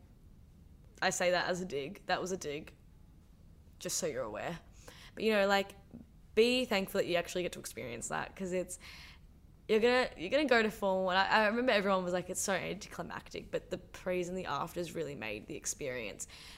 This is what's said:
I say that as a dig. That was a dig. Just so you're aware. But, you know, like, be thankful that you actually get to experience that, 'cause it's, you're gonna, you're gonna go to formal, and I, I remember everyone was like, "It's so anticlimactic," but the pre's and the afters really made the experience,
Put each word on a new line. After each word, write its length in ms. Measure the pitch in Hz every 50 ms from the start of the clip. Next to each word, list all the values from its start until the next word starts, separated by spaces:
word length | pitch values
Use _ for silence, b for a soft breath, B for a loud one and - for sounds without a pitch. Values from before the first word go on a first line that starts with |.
| - - - - - - - - - - - - - - - - - - - -
I 80 | - 185
say 220 | 185 - 185 180
that 180 | 180 170 - -
as 100 | 180 170
a 60 | 185
dig. 360 | 180 - 143 135 156 202 - -
That 160 | - 180 127
was 100 | 156 185
a 60 | 190
dig. 340 | 180 - 151 139 156 - - - - - - - - - - - - - - - - - - - - - - - -
Just 180 | - 180 -
so 100 | - 190
you're 160 | 160 123 123 123
aware. 340 | 107 107 101 110 147 170 165 - - B B B B B B B B B
But, 120 | - 202
you 80 | 220 220
know, 120 | 208 196
like, 300 | 202 202 196 196 196 - - - - - - - - - - - - -
be 280 | 220 220 233 247 254 254
thankful 340 | - 220 196 190 - - 196
that 80 | -
you 80 | 147 175
actually 280 | 170 170 - - 185 175
get 80 | 175 -
to 60 | -
experience 480 | - - - 113 113 117 117 117 - -
that, 240 | 160 156 - - -
'cause 180 | - 190 180 180
it's, 240 | 185 175 - - - B B B B B B B B B - - - - - - - -
you're 120 | - 208 220
gonna, 280 | 220 240 247 254 247 - -
you're 140 | - 151 185
gonna 160 | 240 285 311
go 160 | 247 254 226
to 80 | 214 214
formal, 400 | - - 202 196 190 190 185 185
and 80 | 180
I, 80 | 190 196
I 220 | 190 - 220 220
remember 240 | 202 220 240 247 254
everyone 320 | 214 208 190 202 196 185 180
was 100 | 175 180
like, 160 | 180 175 180
"It's 120 | 185 -
so 120 | - - 190
anticlimactic," 960 | 165 - 165 175 196 - - - - 165 - - - - - - - - -
but 220 | - 165 - -
the 80 | 185 180
pre's 500 | - - - - - 185 185 180 175 175
and 80 | 180
the 80 | 185 175
afters 480 | - 143 139 156 165 - 170 175 160 170
really 220 | 165 151 143 143
made 320 | - 110 110 104 107 -
the 80 | - 147
experience, 720 | - - - - - 147 131 123 127 110 98 - - - B B B B B B